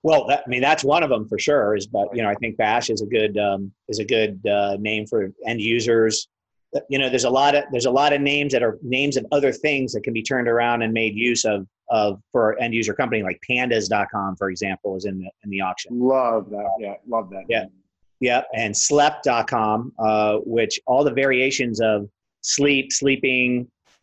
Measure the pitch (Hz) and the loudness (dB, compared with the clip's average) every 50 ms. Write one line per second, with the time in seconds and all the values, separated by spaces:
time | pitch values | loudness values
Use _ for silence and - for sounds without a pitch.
0 | - 156 160 147 123 117 139 143 - - 123 123 131 139 156 156 - 135 147 175 | 4 6 4 4 4 4 0 0 0 -2 0 2 4 4 4 4 4 2 4 4
1 | 165 143 127 110 107 107 110 95 - - 147 143 110 101 107 101 95 107 117 104 | 4 2 0 0 0 -4 -6 -4 0 2 2 4 4 2 0 0 -2 -2 -2 -2
2 | 101 104 101 120 110 104 104 101 117 113 107 - 113 107 110 120 107 - 113 104 | -2 -2 -2 -2 -2 -2 -2 -2 -4 -8 -2 0 0 2 2 0 0 -2 -4 -4
3 | 110 101 120 113 107 104 101 104 104 101 98 98 98 98 - _ _ - 110 107 | -4 -2 0 0 0 2 0 0 0 0 0 -2 -4 -8 -12 _ _ -8 -6 -6
4 | 110 107 123 113 107 104 101 95 104 110 101 101 101 101 98 98 104 107 110 107 | -2 0 2 2 2 0 -2 -4 -2 0 2 2 2 0 -2 -2 -2 -2 -2 -4
5 | 107 104 - 113 98 95 98 _ - 113 117 117 104 113 113 120 110 117 117 113 | -4 -2 -2 -2 -2 -2 -6 _ -6 -6 -4 -2 0 0 0 0 2 2 4 4
6 | 110 110 110 - - _ _ _ _ _ _ _ _ _ - 143 - - 139 135 | 4 4 2 -2 -6 _ _ _ _ _ _ _ _ _ -8 -8 -6 -4 -2 -2
7 | 135 131 123 123 131 123 123 131 139 143 143 147 139 - 131 123 120 131 123 135 | 0 0 0 0 2 2 2 4 4 4 4 2 0 0 -4 -2 0 2 2 4
8 | 143 147 143 143 143 143 143 147 143 143 131 123 120 113 107 - - 123 127 131 | 4 4 2 2 0 0 0 0 0 0 0 2 0 0 -2 -4 -6 -4 -2 0
9 | 143 143 135 131 113 - 151 147 139 135 123 - - 151 147 139 131 120 - 110 | 0 0 -2 -2 -2 0 0 2 2 2 0 0 -2 0 0 0 -2 -2 -4 -6
10 | 101 - 117 113 110 - 139 127 120 120 117 117 120 120 120 117 117 110 113 113 | -6 -4 -6 -4 -4 -2 -2 -2 0 0 2 2 2 2 0 0 0 -2 0 0
11 | 113 110 107 107 117 123 120 113 - 113 104 101 98 - _ _ _ - 120 110 | 0 -2 -2 -2 0 0 0 0 0 -2 -2 -2 -4 -10 _ _ _ -2 0 2
12 | 104 104 101 98 _ _ - 127 113 107 107 - 120 117 113 117 113 110 98 - | 2 0 -2 -4 _ _ -2 0 2 2 0 0 -2 -2 -2 -2 -2 -2 -2 -2
13 | 127 117 120 110 101 92 90 - - - 123 123 127 123 117 110 101 92 110 104 | -2 -2 0 -2 -2 -4 -6 -8 -6 -4 -2 -2 0 0 0 0 0 0 0 -2
14 | 101 - - 107 98 98 92 87 98 98 92 87 107 98 95 - _ 101 95 95 | -2 -2 -4 -4 -4 -4 -4 -4 -4 -4 -4 -4 -4 -6 -6 -6 _ -6 -6 -4
15 | 95 104 95 95 92 95 _ _ _ 104 98 98 95 92 90 - - - 120 120 | -6 -6 -8 -6 -10 -12 _ _ _ -8 -6 -4 -4 -4 -4 -6 -8 -8 -4 0
16 | 123 127 131 135 127 120 113 110 95 - 104 101 104 98 98 95 110 101 101 - | 2 2 2 2 2 2 0 -2 -4 -4 -8 -6 -4 -4 -4 -4 -6 -8 -10 -12
17 | _ 120 117 113 107 92 98 95 95 - 117 110 107 104 _ _ _ _ _ _ | _ -6 -4 -4 -4 -6 -12 -14 -6 -4 -2 -2 -2 -6 _ _ _ _ _ _
18 | _ _ _ _ 123 123 120 127 139 - 131 113 117 107 101 - - - 143 147 | _ _ _ _ 0 2 2 2 0 -2 -4 -4 -4 -2 -2 -2 0 2 4 4
19 | 143 151 151 - - 143 123 117 113 - 135 120 110 107 107 110 120 131 - - | 4 4 2 0 -2 0 0 2 0 0 0 0 2 2 0 0 -2 -6 -8 -2
20 | 113 110 107 107 107 107 107 110 - - 113 117 113 107 - - _ - 123 131 | 0 2 2 2 2 2 0 0 -2 0 0 0 0 0 -2 -6 _ 2 2 4
21 | 147 147 120 127 135 135 131 123 131 135 131 - 131 120 110 101 113 110 107 104 | 4 2 2 2 2 2 2 2 2 0 0 -2 -2 -2 0 0 2 2 2 0
22 | 104 101 _ _ _ _ _ _ - - - - 139 147 143 139 131 - - - | -2 -6 _ _ _ _ _ _ -6 -4 0 2 4 4 4 2 0 -2 -4 0
23 | 139 139 139 131 139 131 127 127 127 123 123 123 123 123 _ _ _ _ _ _ | 2 0 0 2 0 0 0 2 0 0 0 -2 -4 -6 _ _ _ _ _ _